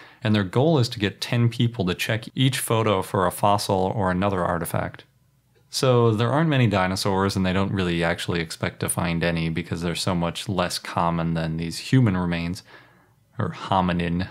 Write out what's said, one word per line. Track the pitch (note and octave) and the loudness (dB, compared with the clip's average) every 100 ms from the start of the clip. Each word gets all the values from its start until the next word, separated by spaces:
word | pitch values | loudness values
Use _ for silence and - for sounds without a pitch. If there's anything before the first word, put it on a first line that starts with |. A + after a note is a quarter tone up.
| - - | -20 -6
and | A2+ G#2+ | 0 0
their | |
goal | F#2 A#2+ D#3 D3+ | 2 2 4 4
is | B2 | 0
to | - | 0
get | G2 - | -4 -4
ten | - A#2+ A#2 | -4 0 0
people | - A#2 G#2+ F#2 | 2 -2 0 -2
to | F2 | -2
check | - A2 - - | -2 -4 -6 0
each | C3 C3 | 0 0
photo | - A2+ G#2+ F#2+ | 0 2 2 0
for | - G2 F2 | 0 0 0
a | |
fossil | - G#2 G2+ - F#2+ F#2 A2 | 2 2 2 2 0 0 0
or | F#2 | 0
another | F2+ G2+ F#2 | 2 0 0
artifact. | F2 E2+ E2+ - F2 - - _ _ _ _ _ _ | 0 -2 -2 -4 -4 -10 -20 _ _ _ _ _ _
So | - C3 A#2+ A#2 | 0 4 6 4
there | G#2+ A#2 | 4 2
aren't | C#3+ E3 | 2 2
many | C3+ A2 | 4 4
dinosaurs, | G2 F#2 F#2 G#2 F#2+ G2 F#2+ | 4 2 0 0 2 2 2
and | F#2 | 0
they | |
don't | F#2+ G2 | 0 0
really | G2 F2+ E2+ | 0 0 0
actually | E2+ F2 - F2 | 0 -2 -2 -4
expect | E2 - F2+ - | -4 -4 -6 -4
to | F2+ | -4
find | - F2 E2+ | -2 -2 0
any | E2+ E2 E2 | 0 0 -2
because | E2 - E2+ | -4 -4 -4
they're | F2 E2 | -4 -2
so | G2+ | -2
much | F2 E2+ E2 - | 0 -2 -4 -4
less | F2+ F2 - | -2 -2 -4
common | - F#2 E2+ E2+ E2 | -6 -2 0 0 -2
than | E2 E2 D#2+ | -2 -4 -4
these | E2 - | -6 -8
human | - C3 A2+ F2+ | 0 4 4 2
remains, | F2 E2+ E2+ F#2+ - - - _ _ _ _ - | -2 -2 -4 -8 -12 -20 -20 _ _ _ _ -6
or | - | -6
hominin, | - - F#2+ F2+ F2 F2 F2 F2 | -6 -2 0 2 0 0 -2 -4